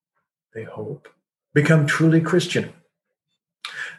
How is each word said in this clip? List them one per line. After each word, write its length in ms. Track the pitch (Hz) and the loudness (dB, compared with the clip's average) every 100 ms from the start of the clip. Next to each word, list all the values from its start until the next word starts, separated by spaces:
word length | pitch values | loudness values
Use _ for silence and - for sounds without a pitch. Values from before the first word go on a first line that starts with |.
| _ _ _ _ _ | _ _ _ _ _
they 100 | 110 | -16
hope, 440 | 110 - 107 120 - _ _ _ _ | -14 -12 -10 -12 -16 _ _ _ _
become 320 | 147 147 160 147 | 0 4 4 2
truly 340 | - 160 165 | 2 4 4
Christian. 520 | 160 180 170 120 98 - _ _ _ _ _ _ _ _ - - - | 2 0 0 -4 -6 -10 _ _ _ _ _ _ _ _ -16 -14 -14